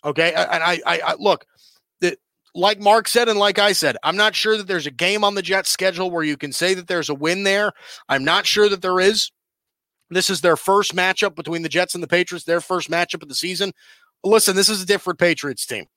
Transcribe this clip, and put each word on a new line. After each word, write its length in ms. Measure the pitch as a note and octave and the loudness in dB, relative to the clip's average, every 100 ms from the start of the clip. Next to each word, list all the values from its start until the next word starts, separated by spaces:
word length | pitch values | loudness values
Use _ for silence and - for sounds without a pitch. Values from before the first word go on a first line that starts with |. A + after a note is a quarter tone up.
Okay, 280 | D3 C#3+ E3 | -4 0 2
a-, 180 | D#3+ F3 | 2 0
and 100 | E3+ | 0
I, 180 | E3 E3+ - | 0 0 0
I, 140 | E3+ | -2
I, 140 | - - | -2 -2
look, 260 | G3+ D#3+ _ _ _ _ _ _ | 0 0 _ _ _ _ _ _
the, 160 | F3 G3 _ _ _ | -4 -4 _ _ _
like 260 | F3+ F#3+ G#3 | 0 0 2
Mark 280 | G3+ A3 - | 4 4 4
said 200 | A#3 A#3+ | 0 2
and 100 | G#3 | 2
like 200 | G3+ G3 | 2 2
I 140 | G#3 | 2
said, 240 | G3 D3+ B2+ | 2 -2 -2
I'm 120 | D3+ F#3 | -2 2
not 180 | G#3+ | 2
sure 220 | - A3 A3 | 2 0 -2
that 120 | F#3+ | -2
there's 180 | F#3 D3 | -4 -6
a 60 | |
game 320 | B2 F3 G#3 | -2 -2 2
on 100 | G#3 | 0
the 80 | G3+ | 0
Jets 280 | F3 G3 F#3+ | -2 -2 -2
schedule 400 | - F#3+ F3 F#3 | 0 -2 -2 -4
where 140 | E3+ | -2
you 120 | D#3 D3 | -4 -4
can 160 | D3 | -8
say 220 | C3 F3 | -4 -2
that 120 | F#3+ F3 | -2 -2
there's 220 | F3+ D3+ | -4 -2
a 60 | |
win 280 | C#3+ D#3 F#3 | -4 -2 0
there. 300 | G3 G3 G#3 - - - - | 0 0 -2 -6 -20 -20 -4
I'm 160 | C3+ | -2
not 220 | C#3 F3+ G3 | 2 0 2
sure 220 | G#3 G#3 | 2 2
that 140 | G3 | 2
there 180 | F#3 F#3 | -2 2
is. 320 | F#3 A3 - _ _ _ _ _ _ _ _ | 2 2 -4 _ _ _ _ _ _ _ _
This 180 | F3 F3+ | -2 -2
is 120 | F3+ | 0
their 140 | F3 D#3 | 2 2
first 380 | - G3 G3+ | 4 2 2
matchup 400 | F3 F#3 F#3 G#3 | 0 0 0 -2
between 280 | D#3 D3+ E3+ | -4 -8 -6
the 60 | E3 | -2
Jets 260 | D3+ F3+ | -2 -2
and 80 | F3+ | -4
the 60 | D#3+ | -2
Patriots, 360 | F3 F3+ F3+ | 0 0 -6
their 160 | - E3+ | -2 -2
first 300 | - F3+ D3+ | -2 -6 -2
matchup 320 | E3 F3 F3 | -2 -2 -6
of 60 | D3+ | -8
the 60 | |
season. 380 | C3 F3 F3+ G3 - _ - _ _ | -6 -6 -4 -6 -6 _ -20 _ _
Listen, 300 | F#3+ A3 G#3 | 2 4 4
this 140 | F#3+ G3+ | 2 2
is 140 | G#3+ | 0
a 40 | F#3 | -2
different 320 | G3+ - E3+ | -2 -2 0
Patriots 480 | F3 D#3+ C#3+ B2 - | 0 0 -4 -8 -8
team. 200 | A#2 E2+ | -8 -10